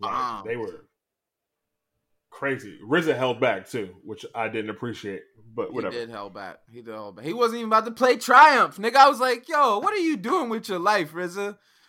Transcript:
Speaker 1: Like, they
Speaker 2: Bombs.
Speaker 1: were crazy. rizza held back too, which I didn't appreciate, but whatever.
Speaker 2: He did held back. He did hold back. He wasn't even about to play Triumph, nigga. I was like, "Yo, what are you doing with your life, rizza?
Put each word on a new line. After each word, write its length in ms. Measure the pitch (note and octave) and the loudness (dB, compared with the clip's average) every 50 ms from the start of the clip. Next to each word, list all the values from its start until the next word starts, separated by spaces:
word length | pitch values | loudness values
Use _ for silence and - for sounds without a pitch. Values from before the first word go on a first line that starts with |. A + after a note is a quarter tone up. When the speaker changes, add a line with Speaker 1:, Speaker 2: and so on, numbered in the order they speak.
Speaker 1:
Like, 440 | A2+ A2 A#2 C3 B2+ A#2+ A2+ G2+ G2 | -8 -6 -6 -4 -6 -6 -8 -10 -8
they 100 | A2+ A#2+ | -8 -8
Speaker 2:
Bombs. 180 | A#2+ G#2+ F#2 | -6 -8 -10
Speaker 1:
were 120 | E2 - G2 _ _ _ _ _ _ _ _ _ _ _ _ _ _ _ _ _ _ _ _ _ _ _ _ _ _ _ _ _ | -12 -16 -20 _ _ _ _ _ _ _ _ _ _ _ _ _ _ _ _ _ _ _ _ _ _ _ _ _ _ _ _ _
crazy. 480 | - - C#3 C#3 C3 A2 - G2+ - - | -14 -8 -6 -6 -6 -6 -8 -14 -18 -18
rizza 320 | G2+ A2 D3+ F3 E3 D#3 C3 | -4 0 0 2 2 2 0
held 240 | A#2+ C3 B2+ A#2 A#2 | 2 0 -2 0 2
back 280 | C3 A#2+ G2+ F#2+ F#2+ - | 0 0 0 -2 -6 -8
too, 260 | - A#2 G2 F#2 F#2 - - | -8 -8 -8 -8 -12 -16 -16
which 200 | G#2+ G#2 - - A2+ - | -14 -14 -14 -14 -12 -8
I 140 | A#2 A2 A2 | -6 -6 -4
didn't 220 | A2+ A2 G#2 G#2+ | -4 -6 -6 -6
appreciate, 520 | G#2 - B2 A#2+ G#2+ - - G2+ F#2+ - - _ _ _ - A2+ A2 | -8 -8 -8 -10 -10 -10 -10 -10 -12 -12 -14 _ _ _ -20 -12 -8
but 180 | A2+ G2+ D#2 | -8 -8 -6
whatever. 200 | A#2+ B2 G#2 F#2 | -6 -6 -6 -6
Speaker 2:
He 80 | - A#2+ | -6 -8
did 80 | A#2 A2+ | -10 -10
held 220 | A#2 G2+ G2+ G2 F#2 | -12 -14 -14 -14 -14
back. 260 | G#2 G2 F2+ D#2+ - _ _ | -14 -14 -16 -16 -18 _ _
He 100 | A2+ A#2+ | -20 -20
did 120 | A2+ A2+ G#2+ | -16 -16 -14
hold 220 | A2 G#2 G2+ F#2 | -14 -14 -16 -16
back. 80 | G2+ A#2+ | -12 -10
He 60 | D#3+ A3 | -8 -2
wasn't 240 | A#3+ A#3+ A3+ A3+ A#3+ | 0 0 0 0 -4
even 80 | A3+ A3 | -2 0
about 160 | A3 A3 A3 | 0 0 0
to 40 | A#3+ | -2
play 260 | A3+ - B3+ B3+ - | -2 0 2 2 2
Triumph, 600 | A#3 - B3+ B3 C#4 D4+ D4+ C4+ A#3 F#3 D3 - F#3+ | 2 2 6 10 10 10 10 8 6 2 2 0 -4
nigga. 180 | G#3 A#3 A#3 | -4 2 6
I 120 | C4+ C4+ C#4+ | 8 8 8
was 120 | C#4 A3 | 6 4
like, 280 | B3+ B3+ A#3+ B3 - D#4+ | 0 0 -2 -2 -4 -2
"Yo, 300 | D#4 D4 C#4 A#3+ G3+ G#3 | 0 2 2 2 2 0
what 120 | D#4 G4+ | 0 -2
are 40 | G#4+ G4+ | 0 0
you 180 | E4+ D#4+ D4+ | 0 -2 -2
doing 320 | F#3+ F3 A#3+ F#4 F4+ C4+ A#3 | -2 -2 -2 0 0 0 -2
with 180 | A3+ A3+ - G#3+ | -4 -6 -6 -6
your 100 | F#3 F3 | -6 0
life, 340 | F3 G3+ G#3+ G3+ D#3 D3+ | 0 2 2 2 0 -4
rizza? 460 | D#3+ F3 F3+ E3+ F3+ G3+ G3+ G3+ G#3 - _ _ _ _ _ | -6 -8 -8 -8 -6 -8 -8 -8 -10 -12 _ _ _ _ _